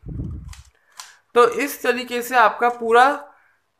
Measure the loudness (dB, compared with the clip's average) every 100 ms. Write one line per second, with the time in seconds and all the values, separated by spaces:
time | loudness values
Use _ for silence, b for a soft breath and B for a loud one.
0 | -16 -12 -12 -12 -16 -20 B B B B
1 | B B B 2 2 2 -6 -4 -4 -4
2 | -4 -8 -2 2 2 2 -2 -2 2 4
3 | 4 2 -10 b b b b